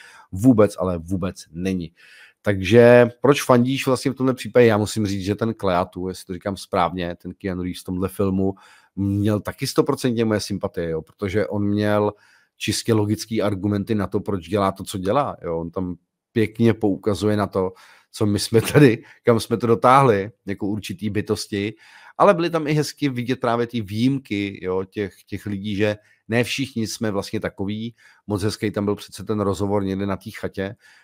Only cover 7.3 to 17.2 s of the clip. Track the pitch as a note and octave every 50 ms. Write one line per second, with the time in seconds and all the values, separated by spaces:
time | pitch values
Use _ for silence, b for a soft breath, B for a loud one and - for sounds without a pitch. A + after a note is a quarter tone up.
7.3 | F2 - - G2 F2+ F2+ F2+ F#2 F2 - - - F#2 F2+ F#2+ F#2 - - G2+ G2
8.3 | F#2+ F#2+ F#2+ F#2+ F#2+ B B B B B B B B F#2+ G2 G2+ G2 G2+ G2+ A2
9.3 | G#2 G2+ - - - - C3+ B2+ - D#3+ C3+ C#3 C3+ - - C3 A#2 A2+ A#2 A2
10.3 | A2 G2+ - - G#2 F2+ - F#2+ - F#2 E2+ E2 D#2+ D#2+ D#2 - _ _ G2+ F#2+
11.3 | F2 G#2+ - - - G#2 G2+ G2+ G#2 G#2 G#2 G#2 G#2 G#2 G#2 G#2 G#2 b b b
12.3 | b b b b b _ - - G#2 - - - A2+ G#2+ G#2 G2+ G#2+ - - -
13.3 | A2+ G#2+ F#2+ G#2 G#2 F#2+ F#2+ G#2 G2+ G2+ F#2+ - A2+ G#2 F#2+ F2+ - G#2 - -
14.3 | G2+ F#2 D#2+ E2 G2+ G#2 G2 G2 F#2 - F#2 - - G2 F2+ F#2+ A2 C#3+ C#3 G#2+
15.3 | F2 - - E2+ E2 E2 E2 E2+ - F#2+ F#2+ F2+ F2 - _ _ _ _ _ _
16.3 | _ A#2 G#2+ G2+ - - A#2 A2+ G#2 G#2+ - G#2 F#2 - - G#2+ G2+ -